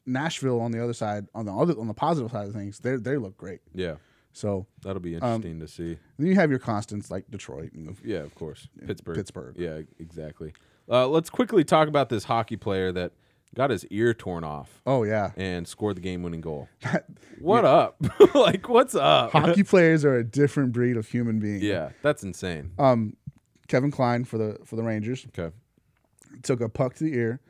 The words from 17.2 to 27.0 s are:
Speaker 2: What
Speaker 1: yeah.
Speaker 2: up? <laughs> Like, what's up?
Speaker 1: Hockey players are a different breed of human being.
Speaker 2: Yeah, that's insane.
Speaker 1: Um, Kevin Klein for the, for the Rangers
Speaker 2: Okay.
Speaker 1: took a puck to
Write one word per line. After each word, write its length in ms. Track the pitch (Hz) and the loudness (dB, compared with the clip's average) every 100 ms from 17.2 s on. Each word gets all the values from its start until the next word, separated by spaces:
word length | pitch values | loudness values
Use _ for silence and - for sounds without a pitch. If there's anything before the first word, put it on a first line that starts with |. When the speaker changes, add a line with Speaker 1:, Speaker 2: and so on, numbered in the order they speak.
| - - | -20 -6
Speaker 2:
What 220 | 151 226 | 0 4
Speaker 1:
yeah. 60 | 175 | 6
Speaker 2:
up? 340 | 156 123 - - - | 6 4 0 -2 8
<laughs> 160 | 415 | 8
Like, 340 | 285 208 190 - | 8 4 4 4
what's 260 | 240 262 196 | 4 4 4
up? 340 | 143 151 117 | 6 6 6
Speaker 1:
Hockey 300 | 156 160 175 | 4 4 4
players 400 | 196 190 165 160 | 6 6 6 6
are 120 | 143 127 | 4 2
a 80 | |
different 480 | 117 135 143 - 131 | 0 2 2 2 0
breed 240 | 120 123 120 | 0 0 0
of 100 | 110 | -2
human 300 | 120 117 110 | -2 0 0
being. 200 | 104 101 | -2 -2
Speaker 2:
Yeah, 280 | 104 95 73 - | -2 -2 -4 -4
that's 200 | 143 147 | -2 -2
insane. 480 | 98 87 95 82 73 87 | -4 -8 -6 -6 -8 0
Speaker 1:
Um, 380 | 135 123 107 - - - _ _ - | 2 4 0 -6 -18 -20 _ _ -2
Kevin 240 | 135 139 | 0 0
Klein 320 | 143 123 120 | 0 0 0
for 120 | 120 113 | -2 -4
the, 220 | 107 101 | -4 -6
for 100 | - | -10
the 80 | 113 | -6
Rangers 420 | 113 107 104 127 - - | -4 -4 -4 -8 -10 -8
Speaker 2:
Okay. 160 | 82 85 _ _ _ _ _ _ - - | -8 -10 _ _ _ _ _ _ -20 -8
Speaker 1:
took 180 | - 127 | -4 -2
a 80 | 117 | -2
puck 260 | - 131 | -2 -4
to 80 | - | -2